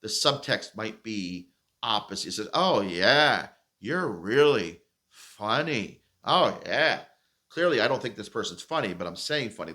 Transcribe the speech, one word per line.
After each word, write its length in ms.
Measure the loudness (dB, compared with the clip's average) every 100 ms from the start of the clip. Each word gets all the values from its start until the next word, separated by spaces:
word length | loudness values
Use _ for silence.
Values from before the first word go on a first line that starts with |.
the 60 | -4
subtext 680 | 0 0 0 0 -2 -2 -8
might 280 | -8 -8
be 460 | -8 -6 -6 -8 -12 _ _ _
opposite. 460 | -2 -2 -2 -8 -6
It 40 |
says, 160 | -6 -2
Oh, 280 | 2 4 2
yeah, 680 | 0 2 4 6 6 4 -2 _ _ _
you're 280 | -6 -4 -4
really 760 | -6 0 4 6 4 0 -8 _ _ _
funny. 920 | -20 -20 -10 -2 0 0 -2 -4 -10 _ _
Oh, 360 | 0 2 4 0 -4
yeah. 360 | 0 0 0 -6 _ _ _ _
Clearly, 320 | -2 2 4
I 60 | 2
don't 140 | 0
think 140 | -4 -8
this 140 | -10
person's 320 | -6 -6 -8
funny, 320 | -6 -4 -2
but 140 | -4 -8
I'm 80 | -8
saying 340 | -4 -4 -4
funny. 240 | -8 -12